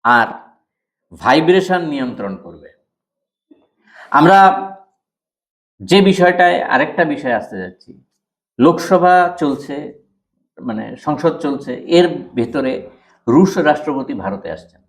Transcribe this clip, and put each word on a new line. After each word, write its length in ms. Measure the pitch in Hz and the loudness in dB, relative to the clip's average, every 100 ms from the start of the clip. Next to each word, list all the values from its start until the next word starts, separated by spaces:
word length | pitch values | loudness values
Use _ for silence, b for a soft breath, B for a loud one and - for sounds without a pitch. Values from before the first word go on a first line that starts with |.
আর 220 | 117 120 113 - - _ _ _ _ _ _ | 4 2 2 -6 -20 _ _ _ _ _ _
ভাইব্রেশন 680 | - - 143 160 185 185 180 | -6 0 2 4 2 0 -4
নিয়ন্ত্রণ 520 | 165 139 127 101 98 | -4 -6 -8 -8 -10
করবে। 340 | 92 85 82 - _ _ _ _ _ _ _ _ _ _ _ B B B | -12 -16 -20 -20 _ _ _ _ _ _ _ _ _ _ _ B B B
আমরা 280 | 143 165 196 190 - - - _ _ _ _ _ _ _ _ _ _ | 4 6 6 6 4 -8 -16 _ _ _ _ _ _ _ _ _ _
যে 200 | 95 196 | 2 4
বিষয়টায় 560 | 196 185 180 180 175 175 | 4 4 2 4 2 2
আরেকটা 400 | - 131 151 - | -2 -2 -2 -2
বিষয় 280 | 160 143 135 | -2 -2 -4
আসতে 240 | 113 - 104 | -4 -6 -12
যাচ্ছি, 340 | 92 92 _ - _ _ _ _ _ - | -12 _ _ -20 _ _ _ _ _ 0
লোকসভা 560 | 143 170 - 185 180 180 175 175 | 2 2 0 2 4 4 2 -2
চলছে, 380 | 147 131 - 143 147 - _ _ _ _ _ - | -6 -6 -10 -12 -14 -18 _ _ _ _ _ -16
মানে, 380 | 123 107 107 - | -12 -10 -12 -10
সংসদ 360 | - 147 165 156 | -8 -2 -2 -2
চলছে, 320 | 147 135 - 127 - | -6 -8 -10 -12 0
এর 180 | 170 175 - - | 2 2 -2 -8
ভেতরে 400 | 247 233 285 262 - - b b b - | -8 -6 -4 -6 -8 -12 b b b 2
রুশ 300 | 135 185 180 | 4 4 2
রাষ্ট্রপতি 560 | 151 151 - 135 123 | 0 0 -4 -8 -8
ভারতে 380 | 107 95 98 - | -10 -10 -10 -12
আসছেন। 300 | 80 - _ | -14 -16 _